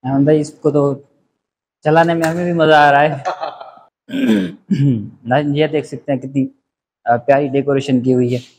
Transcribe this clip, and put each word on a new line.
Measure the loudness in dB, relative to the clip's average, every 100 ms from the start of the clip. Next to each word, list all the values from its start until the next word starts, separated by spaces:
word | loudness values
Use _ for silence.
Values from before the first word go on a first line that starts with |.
| -2
अमन | 0 2
भाई | 2
इसको | 0 -4 -2
तो | 0 0 -4 -12 _ _ _ _ _ _ _
चलाने | 0 2 2
में | 0
हमें | -2 -2 -2
भी |
मज़ा | 0 4 6 6
आ |
रहा | 4
है। | 2 -2 -8 -8 -10 -12 -20 -20 _ _ _
<clears throat> | -4 0 0 -2 -10 _ 0 0 0 -6 -14 -2
नाज़रीन | -2 0 -2
ये | 0
देख | -2 -6
सकते | -12 -6
हैं | -6
कितनी, | -4 -4 -4 _ _ _ _ _ -2
अ, | -2
प्यारी | 2 0 2
decoration | -2 0 -2 0 -2
की | 0
हुई | 0 0
है। | -4 -8